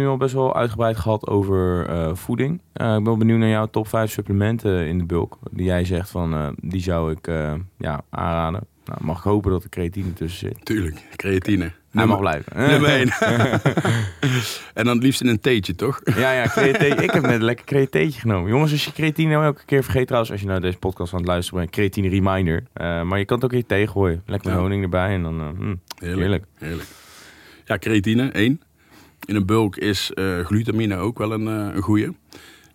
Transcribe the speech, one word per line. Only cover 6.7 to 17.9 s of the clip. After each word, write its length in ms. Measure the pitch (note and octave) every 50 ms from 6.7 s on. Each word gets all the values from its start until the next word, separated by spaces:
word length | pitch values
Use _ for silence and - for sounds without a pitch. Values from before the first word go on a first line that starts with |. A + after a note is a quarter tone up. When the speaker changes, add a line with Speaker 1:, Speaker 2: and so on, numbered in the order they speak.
| F2+ F#2+
Speaker 1:
zou 300 | F2 F#2 E2+ E2 D#2+ D#2+
ik, 160 | D#2 D2 -
eh, 260 | - E2 D#2 D2+ D2+ D2+ E2 F#2 - _
ja, 240 | - - D#2+ D2 - - _
aanraden. 540 | - - F2+ F2 E2+ E2 E2 D#2+ F2 G#2 G#2+ - _ _ _
Nou, 140 | - - - -
mag 140 | D#2 E2
ik 60 | F2 -
hopen 280 | G2 G#2 G#2 G2 G2
dat 120 | F#2 F2 -
er 60 | -
creatine 440 | - F#2 F2 E2+ F2 G2 F#2 F2+ F2
tussen 340 | - D#2+ E2 F2+ - - -
zit. 160 | - - -
Speaker 2:
Tuurlijk, 420 | - A2+ G#2+ F2 D#2+ D#2 - - - -
creatine. 480 | - - G2 F#2+ F#2 - A2 G#2 F2+ F2
Speaker 1:
Hij 100 | E2 - - _ _ - G#2 F#2+
Speaker 2:
Nummer 20 |
Speaker 1:
mag 120 | A2+ G#2 G2
blijven. 500 | G2 E2+ D#2 C#2+ - - - F2 B2+ D3
Speaker 2:
nummer 200 | D#3 D3 D3 D3
één. 200 | C3+ C3 B2+ B2
Speaker 1:
<laughs> 520 | - - A3+ G#3+ A#2 A#2+ A2+ B2 - A2+ - C#3 - E3 - - A2+ A#2
Speaker 2:
<laughs> 760 | G#2+ F#2+ - - - C3+ B2+ B2 A2 - - - - - -
En 120 | G#2+ A2+
dan 100 | B2 A#2+
het 80 | A#2 B2+
liefst 180 | C3+ C3+ -
in 60 | B2
een 120 | B2 A2+ G#2
theetje, 360 | - C#3 B2 G#2+ F2+ - F2
toch? 260 | - G2+ C3+ - - - D3+ G#2
Speaker 1:
Ja, 160 | A2 B2+ C3
ja, 140 | C3 B2+ A#2
create-, 560 | A2 - - C#3 C3+ C3+ G#3 D3 C#3+ C#3+ - E3
ik 80 | F#3
heb 100 | - F3 C3
net 80 | B2+ A#2+
een 100 | A2+ A2
lekker 220 | A#2 A#2 - -
createetje 540 | - C#3 C#3 C3+ C3+